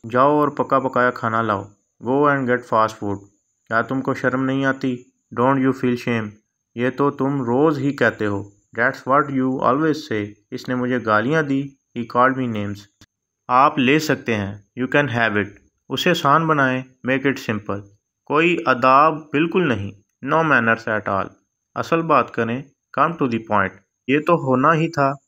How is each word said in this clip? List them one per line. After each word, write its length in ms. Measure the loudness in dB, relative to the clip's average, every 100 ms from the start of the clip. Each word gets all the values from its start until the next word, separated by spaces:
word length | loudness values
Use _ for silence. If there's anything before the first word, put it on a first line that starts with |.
| -2
जाओ 340 | 2 4 4
और 100 | 0
पका 300 | -2 0 0
पकाया 320 | 0 2 0
खाना 300 | 0 -4 -2
लाओ। 280 | 0 -2 -4 _ _ _ -2
Go 120 | 2 2
and 200 | 2 0
get 100 | -2
fast 340 | 0 0 0
food। 240 | -2 -6 -6 -10 _ _ _ _
क्या 140 | -4
तुमको 320 | -2 -4 -4
शर्म 280 | -2 -2 -2
नहीं 240 | -2 -2 -2
आती? 480 | -2 -4 -6 -10 _ _ 0
Don't 240 | 2 2
you 100 | 0 0
feel 140 | -2 -2
shame? 340 | -2 -4 -4 -12 _ _ _ -4
ये 120 | -4
तो 200 | 0 -2
तुम 320 | 0 -2 -2
रोज़ 380 | 0 2 2 2
ही 120 | -4
कहते 340 | 2 0 2 -4
हो। 260 | -4 -8 _ _ -2
That's 240 | -2 -2 0
what 260 | 0 2 -2
you 180 | -2 0
always 320 | 0 2 0 -2
say। 300 | -4 -6 -6 -12 _
इसने 240 | -14 -6 -4
मुझे 240 | -2 -2
गालियाँ 440 | 0 0 2 -2
दी। 340 | 0 -4 -4 _ _ -10
He 80 | -4 2
called 260 | 2 2
me 100 | -4 -4
names। 240 | -6 -8 -14 _ -20 _ _ _ 0
आप 300 | 4 4 4
ले 200 | 2 2
सकते 340 | 0 -2 -2
हैं। 300 | -4 -4 -10 _ -8
You 120 | -2 0
can 160 | 0 0
have 200 | 0 0
it। 100 | -2 -8 _ _ _
उसे 200 | -4 0
आसान 380 | 0 2 2 2
बनाएं। 360 | 0 0 -2 -8 _ -4
Make 200 | -2 0
it 100 | -4 -4
simple। 320 | -6 -6 -10 -10 _ _ _ _
कोई 380 | 0 2 0 0
अदाब 640 | 2 6 6 6 2 -4
बिल्कुल 340 | -2 0 0 0
नहीं। 260 | -2 -4 -12 _ _ -2
No 180 | 0
manners 440 | 2 2 2 0 -2
at 220 | -4 -2
all। 160 | -4 -4 _ _ _ _ -10
असल 260 | -2 -2
बात 280 | 2 2 2
करें। 340 | -4 -4 -4 -8 _ _ -2
Come 180 | 0 0
to 100 | -2
the 120 | -2 0
point। 200 | 0 0 -4 _ _ 0
ये 100 | 0
तो 180 | 2 0
होना 340 | 2 2 4
ही 180 | 2 0
था। 280 | 0 0 -2